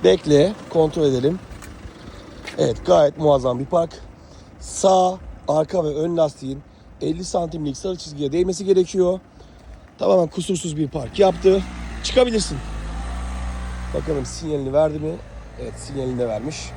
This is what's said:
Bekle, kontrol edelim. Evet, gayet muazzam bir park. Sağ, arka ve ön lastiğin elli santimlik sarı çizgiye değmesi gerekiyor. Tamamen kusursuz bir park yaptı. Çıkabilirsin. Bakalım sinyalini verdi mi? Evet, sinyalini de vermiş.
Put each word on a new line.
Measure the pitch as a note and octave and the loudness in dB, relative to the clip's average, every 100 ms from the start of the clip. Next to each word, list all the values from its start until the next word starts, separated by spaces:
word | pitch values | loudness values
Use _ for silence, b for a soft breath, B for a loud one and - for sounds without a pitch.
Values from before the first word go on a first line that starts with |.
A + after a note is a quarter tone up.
Bekle, | F#2 F#3+ - C#3+ E3+ G#3+ - | 6 4 4 4 4 0 -4
kontrol | E3+ D#3 E3+ D3 | 0 2 2 2
edelim. | C3 C3+ F#3 - - - - - B B B B B - - | 2 0 -2 -8 -18 -16 -16 -18 B B B B B -12 -2
Evet, | D3+ - - | -2 0 4
gayet | F3 D3 D3 | 6 6 4
muazzam | D3+ C#3 B2+ B2 | 4 4 2 -2
bir | C3+ | 0
park. | F3 E3 - - - B B B - | 0 0 -6 -20 -20 B B B -18
Sağ, | - - F#3+ F#3+ F#3 F#3 - - - | -12 2 6 6 4 0 -12 -10 0
arka | D3+ D#3 F#3 | 0 2 0
ve | D3+ D3 | 0 0
ön | E3 E3+ | 0 2
lastiğin | D#3 - C3+ C3+ - b b - | 0 0 -10 -10 -12 b b -6
elli | C#3+ E3 F#3 | -4 -4 -4
santimlik | G3 E3+ E3 D3 C3 | -4 -4 -4 -6 -6
sarı | F#3+ F3+ | -6 -8
çizgiye | D#3+ D3 C#3+ | -10 -6 -2
değmesi | D#3+ F3+ F#3 G3 | 0 0 -2 2
gerekiyor. | F#3 F3 G3 F3+ F#3 - B B B B B B - | 2 4 2 2 0 -6 B B B B B B -2
Tamamen | - F#3+ E3 | 4 4 4
kusursuz | - F3 F3+ F3 D3+ | -2 -4 -4 -2 -4
bir | D3 | -2
park | D#3 A#2 - | -4 -6 4
yaptı. | F#3+ F3 F#3+ F#3+ F#3 - - - | 4 6 4 4 0 -10 -10 -8
Çıkabilirsin. | - B3+ B3 A3+ - C#3+ - - - - - - - - - - - - - | 0 2 2 2 -2 -6 -8 -10 -8 -8 -8 -8 -8 -8 -8 -8 -8 -8 -6
Bakalım | - C#3+ D3 B2 | -6 -2 -4 -4
sinyalini | - E3 D3+ C3 | -8 -4 -4 0
verdi | C#3 D#3 D3+ | 2 2 0
mi? | D3+ F#3 - - - - | -6 -8 -12 -16 -16 -12
Evet, | A#2+ A2+ | -12 -12
sinyalini | - C#3 B2+ B2 | -10 -6 -4 -2
de | A#2+ | -2
vermiş. | G#2+ B2+ D#3 - | -2 -6 -8 -12